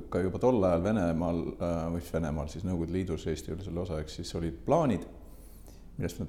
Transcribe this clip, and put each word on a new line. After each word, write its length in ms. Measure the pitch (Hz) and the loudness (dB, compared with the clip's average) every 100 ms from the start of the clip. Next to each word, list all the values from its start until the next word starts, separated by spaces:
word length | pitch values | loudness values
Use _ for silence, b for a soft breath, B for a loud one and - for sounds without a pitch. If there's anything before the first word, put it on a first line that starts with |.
| - | -2
ka 140 | 90 | 0
juba 180 | 92 92 | 2 4
tol 160 | 123 123 92 | 4 6 6
ajal 160 | 85 95 | 6 4
Venemaal, 560 | 110 85 80 85 85 71 - | 4 4 2 2 0 -2 -2
äh, 260 | 87 82 82 | -2 0 0
või 80 | 85 | -2
siis 140 | - 82 | -2 -2
Venemaal, 340 | 80 76 73 | 0 -2 -4
siis 160 | - 90 | -4 -2
Nõukogude 300 | 87 78 90 | 0 0 0
Liidus, 320 | 90 78 85 | 0 -2 -2
Eesti 240 | 78 - | -4 -4
oli 140 | 85 95 | -6 -4
selle 160 | 85 | -4
osa, 160 | 95 78 | -2 -2
eks 160 | 76 - | -4 -6
siis 160 | 85 92 | -6 -2
olid 240 | 82 - - | -2 -4 2
plaanid, 400 | 156 147 90 - - B B B B B B B - | 4 6 2 -2 -12 B B B B B B B -6
millest 220 | 87 | -4
me 40 | - | -4